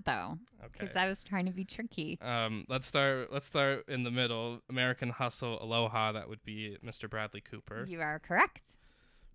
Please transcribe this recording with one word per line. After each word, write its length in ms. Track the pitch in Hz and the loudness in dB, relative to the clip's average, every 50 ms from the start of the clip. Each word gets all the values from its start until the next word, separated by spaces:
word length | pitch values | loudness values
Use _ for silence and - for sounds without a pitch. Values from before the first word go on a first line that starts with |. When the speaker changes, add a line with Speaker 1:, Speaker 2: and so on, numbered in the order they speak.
| - | 0
Speaker 1:
though, 340 | - 127 101 87 - - 170 247 - _ - - | 0 0 0 0 -4 -6 -8 -10 -14 _ -18 -18
Speaker 2:
Okay. 160 | - - - | -16 -10 -8
Speaker 1:
'cause 160 | 208 185 - | -8 -2 0
I 120 | 185 185 190 | 2 2 2
was 160 | 196 - - | 0 -2 -4
trying 220 | - 196 185 180 | -2 0 0 0
to 60 | 185 | 0
be 120 | 180 185 190 | 0 -2 -6
tricky. 560 | - - - 226 233 - - 156 151 - - | -6 -6 -8 -8 -6 -4 -4 -4 -4 -4 -4
Speaker 2:
Um, 440 | - 123 120 117 113 110 110 107 - - | -4 -2 0 2 2 0 0 -2 -4 -2
let's 200 | 127 131 127 - | -2 -2 -2 0
start, 440 | - 147 139 139 135 131 123 - | 2 4 6 6 4 2 0 -2
let's 140 | - 143 - | -4 -6 -4
start 420 | - - 151 139 139 139 123 - - | 0 2 4 4 4 4 2 -2 -2
in 160 | 131 127 123 | -2 0 0
the 60 | 120 | 0
middle. 520 | 120 127 127 117 117 113 113 120 117 120 - - | 2 2 2 2 2 0 -2 -4 -6 -8 -8 -4
American 420 | 127 127 127 127 123 - 135 120 | 0 2 4 4 2 2 0 -2
Hustle, 500 | 117 - 127 120 - - 131 120 113 - | -2 0 -2 -2 -2 -2 -2 -2 -2 -4
Aloha, 500 | - 113 113 117 117 110 107 113 110 110 107 | -2 2 4 4 4 4 4 2 2 2 2
that 140 | 110 82 - | -2 -4 -8
would 160 | 110 104 - | -10 -10 -10
be 340 | 110 107 107 107 104 101 - | -8 -8 -6 -6 -6 -8 -8
Mister 260 | - 117 107 - - 107 | -10 -10 -8 -8 -8 -6
Bradley 340 | - 110 107 107 - 104 | -4 -4 -4 -4 -6 -10
Cooper. 440 | - - - 104 - - 104 110 - | -12 -12 -14 -14 -12 -10 -8 -8 -6
Speaker 1:
You 160 | 190 180 165 | -6 -4 -4
are 180 | 160 151 151 156 | -2 -2 -2 -4
correct. 580 | - - 175 202 359 403 - - - - - - _ - _ _ _ _ _ - - - | -2 4 6 6 6 6 4 -2 -18 -20 -20 -20 _ -20 _ _ _ _ _ -20 -20 -20